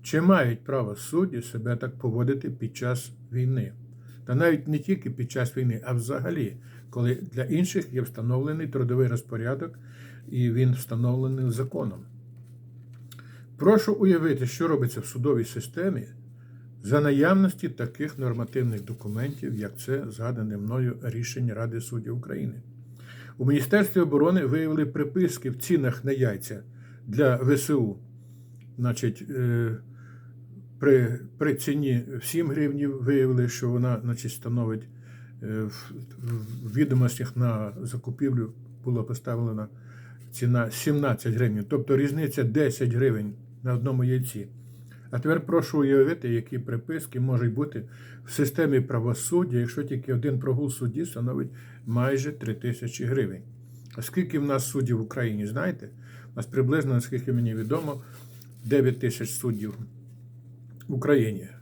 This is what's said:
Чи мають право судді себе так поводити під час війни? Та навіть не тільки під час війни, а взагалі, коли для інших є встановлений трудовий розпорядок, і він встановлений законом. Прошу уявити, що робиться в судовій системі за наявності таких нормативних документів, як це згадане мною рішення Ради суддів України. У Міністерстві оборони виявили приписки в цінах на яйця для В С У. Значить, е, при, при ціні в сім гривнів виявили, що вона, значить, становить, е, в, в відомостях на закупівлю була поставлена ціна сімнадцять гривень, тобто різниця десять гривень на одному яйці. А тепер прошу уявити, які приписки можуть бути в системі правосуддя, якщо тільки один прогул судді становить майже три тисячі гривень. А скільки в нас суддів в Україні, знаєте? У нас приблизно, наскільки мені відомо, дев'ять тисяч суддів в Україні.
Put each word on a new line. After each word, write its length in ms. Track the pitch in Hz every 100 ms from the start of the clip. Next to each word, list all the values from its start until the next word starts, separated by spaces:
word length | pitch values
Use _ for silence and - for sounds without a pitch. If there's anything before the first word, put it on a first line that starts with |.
Чи 180 | 127 156
мають 440 | 175 185 123 113
право 320 | - 135 110 101
судді 460 | - 160 185 120
себе 340 | - 117 113 120
так 220 | 123 -
поводити 520 | 123 113 120 139 -
під 260 | - 113 -
час 360 | 123 127 - - -
війни? 400 | 127 127 131 98 - - - - -
Та 100 | -
навіть 340 | 127 170 151 131
не 100 | 151
тільки 320 | - 190 131
під 200 | 120 120
час 260 | 131 123 -
війни, 240 | 123 110
а 80 | 123
взагалі, 640 | 120 113 135 160 170 107 - - - -
коли 280 | 123 120 127 190
для 120 | 117
інших 480 | 127 151 185 190 127
є 80 | 123
встановлений 680 | 123 - 120 127 147 156 151
трудовий 420 | 127 123 127 127
розпорядок, 720 | 117 - 117 117 139 165 - - - - - -
і 200 | 127 120
він 220 | 117 127
встановлений 760 | 123 - 117 123 127 131 131 127
законом. 480 | 117 131 170 139 92 - - - - - - - - - - - - - - - -
Прошу 380 | 160 214 -
уявити, 520 | 208 190 170 160 127 123
що 220 | - 165
робиться 320 | 143 120 117
в 60 | -
судовій 380 | 123 131 120
системі 600 | 113 - - - 190 147 - - - - - - - -
за 180 | 98 147
наявності 680 | 147 139 156 190 190 - 160
таких 500 | 123 120 - 151 135
нормативних 680 | 127 117 117 131 123 107
документів, 680 | 98 117 107 107 139 139 139
як 240 | 107 101 -
це 260 | - 135 -
згадане 480 | - 117 120 107 101
мною 400 | 104 127 127 120
рішення 520 | 127 117 117 131 120
Ради 260 | 107 117 113
суддів 360 | 117 123 113 120
України. 460 | - - - - - - - - - - - -
У 80 | 127
Міністерстві 540 | 143 131 208 202 190
оборони 440 | 165 143 160 185
виявили 420 | 135 156 156 151 143
приписки 640 | 147 147 185 180 - 131
в 60 | 120
цінах 480 | - 170 131 -
на 80 | 131
яйця 500 | 135 123 98 - 104 - - - - -
для 300 | 113 139 123
В 140 | 131
С 200 | 139 -
У. 260 | 143 110 98 - - - - - - - -
Значить, 460 | 123 120 117 - -
е, 460 | 135 123 117 113 107 - - - - - - - - - -
при, 420 | 139 131 117 120 - -
при 160 | 151
ціні 500 | 135 - 143 139 120 120 120
в 40 |
сім 260 | - 165 160
гривнів 520 | 143 147 143 143 135
виявили, 460 | 123 139 131 127 120
що 220 | 120 120
вона, 300 | 120 127 120
значить, 300 | 120 117 107
становить, 560 | - - 120 117 110 - - - - - -
е, 200 | 110 107
в, 300 | 107 - - - 120 - 120 117 107 120
в 120 | 117 117
відомостях 600 | 143 127 123 - 123 123
на 360 | 123 110 107 117
закупівлю 720 | 117 120 - 120 139 123 110 - - -
була 180 | 127 117
поставлена 640 | 110 117 - 117 117 107 107 - - - - - -
ціна 380 | - 120 123 113
сімнадцять 640 | - - 147 139 117 120
гривень, 300 | 110 120 107 101
тобто 280 | 143 127 135
різниця 480 | 143 147 147 135
десять 480 | 123 135 143 - 123
гривень 420 | 117 131 107 104 101 - -
на 120 | 127
одному 300 | 120 135 131
яйці. 440 | 127 127 127 104 98 - - - - - -
А 80 | 127
тепер 220 | 151 165
прошу 400 | - 165 - 151
уявити, 480 | 139 139 135 170 123
які 300 | 117 - 127
приписки 600 | - 117 - 160 - 123
можуть 340 | 127 127 123
бути 300 | 110 147 113 - - - - -
в 60 |
системі 480 | - 143 - 156 131
правосуддя, 800 | 127 123 117 117 - 175 180 123
якщо 240 | 120 -
тільки 320 | - 127 135
один 240 | 123 143 127
прогул 320 | 135 127 143
судді 340 | - 123 147
становить 440 | 170 - 120 139 127 - - - -
майже 460 | 117 131 135 143
три 220 | - 117
тисячі 500 | 107 123 120 120 -
гривень. 380 | 123 135 101 92 - - - - - -
А 60 |
скільки 360 | 120 190 180 156
в 60 |
нас 260 | 143 139 131
суддів 280 | 139 123 113
в 20 |
Україні, 460 | 107 135 120 104 104
знаєте? 420 | 120 180 - - - - - -
У 40 | -
нас 100 | 110
приблизно, 480 | 131 127 156 135
наскільки 380 | 123 - 123 127
мені 220 | 120 117
відомо, 480 | 110 110 156 151 139 - - - - - -
дев'ять 340 | 113 139 127 123
тисяч 320 | 123 - 113
суддів 440 | - 127 104 107 - - - - - - - - - - - -
в 60 |
Україні. 540 | 127 131 143 110 98 - -